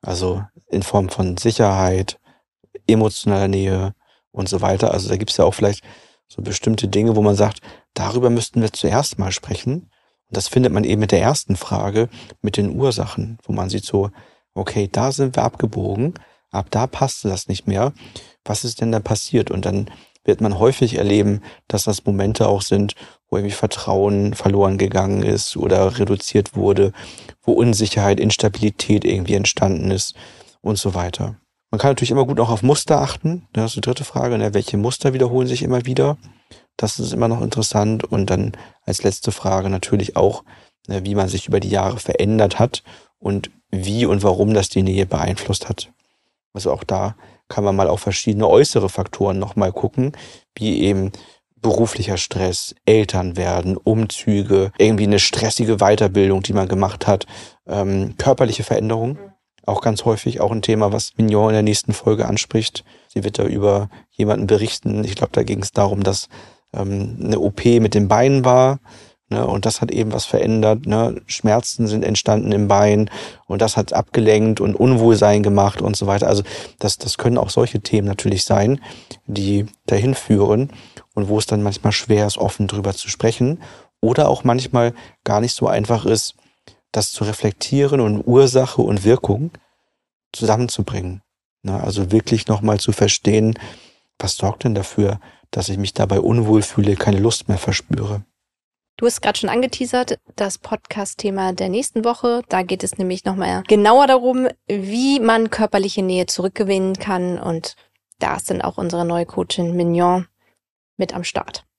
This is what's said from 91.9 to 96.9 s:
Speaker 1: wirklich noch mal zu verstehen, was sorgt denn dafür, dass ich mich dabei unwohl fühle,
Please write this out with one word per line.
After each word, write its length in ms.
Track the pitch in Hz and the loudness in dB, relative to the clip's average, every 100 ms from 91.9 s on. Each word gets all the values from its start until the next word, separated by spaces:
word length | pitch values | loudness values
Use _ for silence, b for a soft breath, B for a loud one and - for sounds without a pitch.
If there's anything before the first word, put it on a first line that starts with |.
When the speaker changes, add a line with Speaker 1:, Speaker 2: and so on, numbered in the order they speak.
| 101 92 | -2 2
Speaker 1:
wirklich 360 | 110 - 113 - | 2 2 -2 0
noch 120 | 107 | 0
mal 200 | 107 104 | 2 0
zu 100 | - | 0
verstehen, 640 | 107 101 - - 107 110 113 B B B B B _ | 2 2 2 2 2 2 0 B B B B B _
was 160 | 101 - | -8 -2
sorgt 300 | - - 131 | -4 -2 -2
denn 100 | 104 | -2
dafür, 460 | - - 98 98 b b b | -4 0 0 0 b b b
dass 180 | - 95 | -6 -4
ich 80 | 98 | -4
mich 160 | 98 | -6
dabei 260 | - 110 98 | -2 0 2
unwohl 420 | - 117 107 110 | 4 2 4 4
fühle, 360 | 101 - 101 | 4 0 2